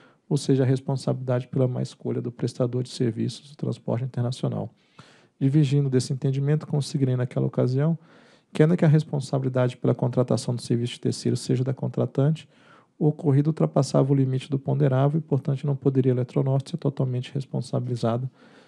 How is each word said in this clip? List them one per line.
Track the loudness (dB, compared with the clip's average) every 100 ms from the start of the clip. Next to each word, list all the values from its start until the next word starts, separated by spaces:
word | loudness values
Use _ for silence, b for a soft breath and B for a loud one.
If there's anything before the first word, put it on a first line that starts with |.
| b b -4
ou | -2
seja, | 2 2
a | 4
responsabilidade | 2 -2 -4 -2 -4 -2 -4 -2
pela | 0 0
má | 0
escolha | -6 -6 -6 -4
do | -6
prestador | -4 -4 -2 -2 -2
de | -4
serviços | -2 -2 -2 -4 -6 -16
de | -8
transporte | -6 -6 -4 -4
internacional. | -4 -4 -4 -4 -4 -4 -8 B B B B B B -2
Divergindo | 2 4 4 2 2
desse | 0 0
entendimento, | -2 -2 0 0 0
consignei | -2 -4 -2 0 0 0
naquela | -2 -2
ocasião | -2 0 0 2 0 -2 B B B B _
que, | 2
ainda | 4 4
que |
a | 4
responsabilidade | 4 2 -4 -2 -2 0 0 0 0
pela | 0 0
contratação | 0 0 0 0 -2
do | -4
serviço | -2 -2 -2
de | -4
terceiro | -4 -2 -2 -2
seja | 0 0
da | -2
contratante, | -4 -4 -2 -2 0 0 0 -6 b b b b -2
o | 0
ocorrido | 2 2 2 2
ultrapassava | 0 2 2 2 2 4
o |
limite | 2 2 -2 -4
do | -4
ponderável | -2 2 2 4 2 0
e, |
portanto, | -2 -2 -2 -2 -2
não |
poderia | 0 2 2 2
a |
Eletronorte | 0 0 -2 0 0 -2
ser | -4
totalmente | -4 -2 -2 -4 -6
responsabilizada | -8 -6 -6 -4 -4 -4 -2 -2 -2 -4 B B B